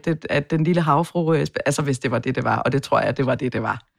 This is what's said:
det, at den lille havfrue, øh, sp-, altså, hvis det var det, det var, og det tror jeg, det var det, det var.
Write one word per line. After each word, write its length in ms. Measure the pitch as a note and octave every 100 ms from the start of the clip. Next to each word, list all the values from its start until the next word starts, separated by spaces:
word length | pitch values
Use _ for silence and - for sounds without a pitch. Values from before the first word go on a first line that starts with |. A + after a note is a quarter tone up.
| -
det, 200 | D#3+ -
at 220 | D3 C#3+
den 120 | D#3+
lille 180 | D#3+ F3
havfrue, 560 | D#3 D3 E3+ F3 D#3+ D#3
øh, 40 | D3+
sp-, 120 | - -
altså, 160 | C#3+
hvis 180 | C#3+ C3
det 120 | B2+
var 80 | -
det, 160 | C3+ B2+
det 80 |
var, 140 | A#2+ A2+
og 140 | -
det 120 | C3+
tror 160 | - B2
jeg, 180 | G#2+ A#2+
det 80 | C3
var 100 | A#2+
det, 180 | B2+
det 80 | A2+
var. 220 | A2 A2+ _